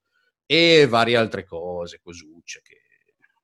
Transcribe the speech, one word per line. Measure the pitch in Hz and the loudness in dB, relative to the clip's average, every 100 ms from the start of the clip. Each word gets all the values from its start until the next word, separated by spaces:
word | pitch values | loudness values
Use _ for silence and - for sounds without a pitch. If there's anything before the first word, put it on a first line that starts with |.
| _ _ _ _ - | _ _ _ _ -2
e | 160 170 160 135 | 2 4 4 4
varie | 117 117 120 | 2 2 0
altre | 110 95 - | -2 -6 -12
cose, | 85 90 87 87 85 | -14 -10 -10 -12 -16
cosucce, | 87 87 78 82 - - | -20 -20 -20 -20 -20 -20
che | _ _ _ _ _ _ _ _ | _ _ _ _ _ _ _ _